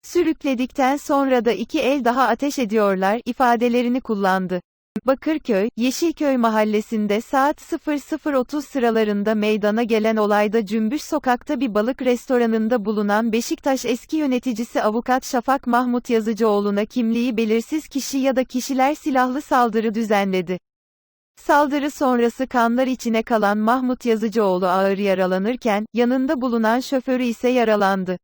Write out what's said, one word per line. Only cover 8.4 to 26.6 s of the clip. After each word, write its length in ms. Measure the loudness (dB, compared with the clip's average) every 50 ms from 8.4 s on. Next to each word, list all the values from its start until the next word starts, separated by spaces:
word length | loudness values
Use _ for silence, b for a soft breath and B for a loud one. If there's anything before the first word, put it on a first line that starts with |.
| -2 -2 -6 -8 -8
sıralarında 720 | -6 -4 0 0 2 2 2 0 0 0 0 0 0 0
meydana 480 | 0 0 0 0 2 0 0 0 0 0
gelen 320 | 0 0 2 2 2 2
olayda 500 | 2 2 2 2 2 2 2 0 -2 -2
Cümbüş 360 | 0 -2 -2 0 -2 -2 -4
Sokak'ta 580 | -4 -4 -4 -2 0 0 -2 -2 -2 -6 -4 -2
bir 140 | -2 -2 0
balık 280 | 0 0 0 -2 -2
restoranında 840 | 0 0 0 0 -2 -2 0 2 2 2 2 0 0 0 0 0 0
bulunan 460 | -2 -2 -2 0 0 0 0 0 0
Beşiktaş 540 | 0 -2 -2 -4 -8 -4 -2 -2 -2 0 0
eski 320 | -2 -4 -4 -4 _ -2
yöneticisi 680 | -2 0 0 0 0 -2 -4 -4 -4 -6 -4 -4 -2 0
avukat 420 | 0 -2 -2 -2 0 -2 -2 -2
Şafak 420 | -2 -4 -2 0 0 -2 -2 0
Mahmut 420 | 0 0 0 0 0 -2 -4 -2 0
Yazıcıoğlu'na 760 | 0 0 0 0 -2 0 2 2 2 2 2 0 0 0 -2
kimliği 520 | -2 -2 -2 0 0 0 0 0 0 0
belirsiz 500 | -2 0 0 0 0 -2 -2 -6 -6 -6
kişi 300 | -4 -8 -6 -6 -4 -4
ya 180 | 0 0 2 0
da 80 | 0 -2
kişiler 520 | -2 -4 -6 -4 -4 0 2 2 0 0
silahlı 460 | -2 -4 -2 0 0 0 0 -2 -6
saldırı 520 | -2 0 2 2 2 2 0 0 -2 0 -2
düzenledi. 640 | -2 0 0 0 0 2 0 -2 -2 -2 -4 -6 -8 _ _ _ _ _ _ _ _ _ _ _ _ _ _ _
Saldırı 560 | -10 0 2 4 4 4 2 0 -2 -2 -4
sonrası 560 | -2 0 0 2 2 2 2 0 0 -4 -8
kanlar 400 | -2 0 0 2 2 2 0 0
içine 360 | 0 -2 -4 -4 -2 -2 -2 0
kalan 340 | 0 0 2 2 2 0
Mahmut 480 | 0 2 0 0 0 0 -2 -4 -2 0
Yazıcıoğlu 640 | 0 0 0 0 -2 0 0 2 2 2 2 2
ağır 300 | 2 2 2 2 0 0
yaralanırken, 880 | 0 0 0 2 2 0 0 0 -2 -2 -2 -4 -2 -2 -2 -2 -2 -4 -4 -2
yanında 480 | 0 2 2 2 0 0 0 -2 -2
bulunan 380 | -2 -2 0 0